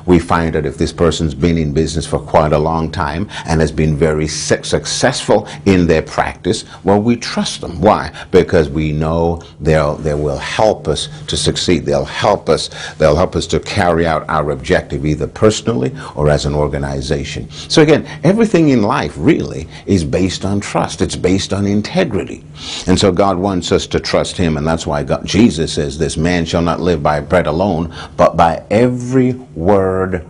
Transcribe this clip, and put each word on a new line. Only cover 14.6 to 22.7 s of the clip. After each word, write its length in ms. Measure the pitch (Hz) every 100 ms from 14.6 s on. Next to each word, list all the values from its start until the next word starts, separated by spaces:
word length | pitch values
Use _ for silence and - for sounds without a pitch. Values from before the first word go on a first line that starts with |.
| 64 87 - 73 73
either 220 | 76 78
personally 680 | - 107 - - 226 131 - - -
or 140 | 73
as 180 | 73 73
an 80 | 73
organization. 960 | 73 71 69 69 65 71 - - -
So 320 | - - -
again, 240 | 151 139 - -
everything 460 | - 214 226 170 156
in 120 | 127
life 320 | 101 135 90 -
really 500 | 98 - 73 67 80 - -
is 180 | 95
based 420 | 73 95 92 - 95
on 160 | 101
trust. 420 | - 170 160 -
It's 140 | 90 -
based 360 | 90 98 -
on 140 | 98 101
integrity. 720 | 104 104 175 - 92 - - - - -